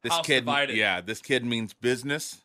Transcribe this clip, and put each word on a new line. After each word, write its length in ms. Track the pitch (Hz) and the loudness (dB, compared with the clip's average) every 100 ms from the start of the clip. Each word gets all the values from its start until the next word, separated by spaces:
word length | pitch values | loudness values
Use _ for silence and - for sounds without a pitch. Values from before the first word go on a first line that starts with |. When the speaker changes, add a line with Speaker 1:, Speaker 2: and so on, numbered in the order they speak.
Speaker 1:
this 100 | - | 0
Speaker 2:
House 140 | 170 160 | -2 2
Speaker 1:
kid, 160 | 135 | 2
Speaker 2:
divided. 340 | 123 143 139 113 | 2 0 2 2
Speaker 1:
yeah, 240 | 107 90 | 2 0
this 220 | 90 110 | -4 -10
kid 240 | - 135 120 | 0 0 0
means 280 | 117 110 | -2 -4
business. 680 | - 120 123 131 147 156 - | -2 0 0 -2 -6 -6 -14